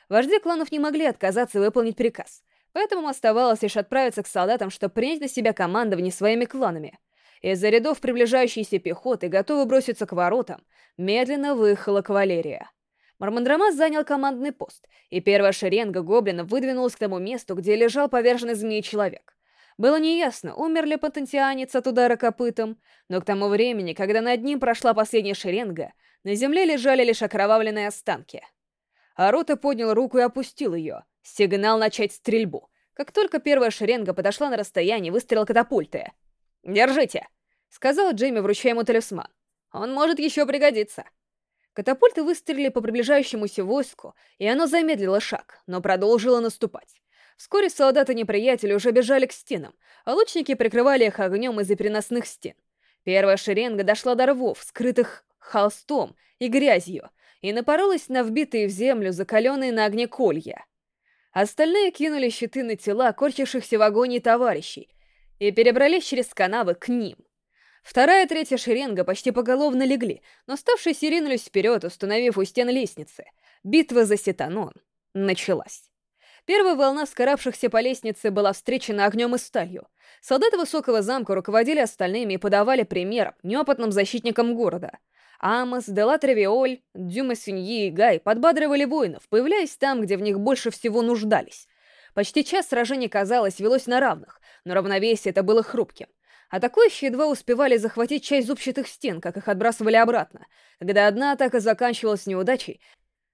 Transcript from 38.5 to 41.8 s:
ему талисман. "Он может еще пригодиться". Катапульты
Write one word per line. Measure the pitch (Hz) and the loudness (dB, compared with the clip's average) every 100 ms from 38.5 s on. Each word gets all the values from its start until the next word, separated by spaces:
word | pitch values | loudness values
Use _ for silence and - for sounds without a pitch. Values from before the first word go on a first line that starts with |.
| 208 254 | 0 0
ему | 233 | 0
талисман. | 226 226 226 185 - _ _ _ _ | 2 0 -2 -8 -12 _ _ _ _
"Он | - 226 | -10 -6
может | 269 311 311 | 0 0 2
еще | 302 - 294 | 0 0 0
пригодиться". | 285 294 220 208 - - _ _ _ _ _ _ | 4 2 2 -2 -8 -18 _ _ _ _ _ _
Катапульты | - | -6